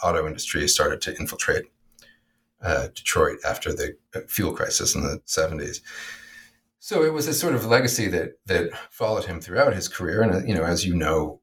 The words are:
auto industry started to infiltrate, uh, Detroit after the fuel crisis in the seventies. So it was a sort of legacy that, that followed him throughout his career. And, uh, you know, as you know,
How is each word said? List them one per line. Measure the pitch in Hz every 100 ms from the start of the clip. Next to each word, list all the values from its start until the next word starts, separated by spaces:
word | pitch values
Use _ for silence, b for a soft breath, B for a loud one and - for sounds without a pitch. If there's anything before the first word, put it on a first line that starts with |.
auto | 87 82 78
industry | 76 - 78 76
started | - 73 -
to | 78 -
infiltrate, | - - - 76 - _ _ _ b b b b b _
uh, | 92 73 - -
Detroit | - 87 76 71 -
after | - -
the | - 73 - _ - -
fuel | - 82
crisis | - - - - 71
in |
the | 71 - -
seventies. | - 78 78 71 - - B B B B B B B B _
So | - 185
it | 156
was | 156 151
a |
sort | 143 175 123
of | 110
legacy | 120 123 - 98
that, | 87 80 - 95
that | 87 85 - B
followed | - 110 107 92
him | 85
throughout | 87 95 - 92
his | 87
career. | - 85 101
And, | 113
uh, | 85 -
you | 87
know, |
as | 85 87 92
you | 87
know, | 76 80 78 -